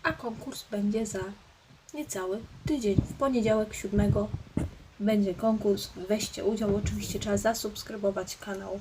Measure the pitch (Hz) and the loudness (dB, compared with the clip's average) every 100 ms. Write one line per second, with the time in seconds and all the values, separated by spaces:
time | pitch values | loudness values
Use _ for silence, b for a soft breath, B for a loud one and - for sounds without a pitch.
0 | 330 320 240 220 269 - - 208 208 220 | -2 -2 -6 -6 -10 -10 -6 -2 0 0
1 | 220 196 190 202 - - - - - 302 | -2 -4 -6 -8 -20 -20 -20 -20 -12 -10
2 | 302 196 190 208 226 - - 294 208 190 | -6 -4 -2 -4 -6 -8 -2 2 4 4
3 | - - 277 254 220 214 214 - 196 202 | 2 0 2 4 4 4 2 -4 0 4
4 | 208 202 208 - - - - - - - | 4 4 0 -6 -6 -4 -4 -6 -20 -2
5 | 208 214 196 180 220 220 208 196 - 190 | 2 4 2 2 2 4 2 2 -2 -10
6 | 185 214 - - 202 214 208 202 202 214 | -2 0 0 -2 0 2 2 2 2 -2
7 | - 202 208 202 214 226 208 - - 220 | -4 -4 0 2 2 0 -4 -6 -10 0
8 | 202 190 185 - 208 190 190 196 | 0 0 -6 -10 -8 -8 -6 -8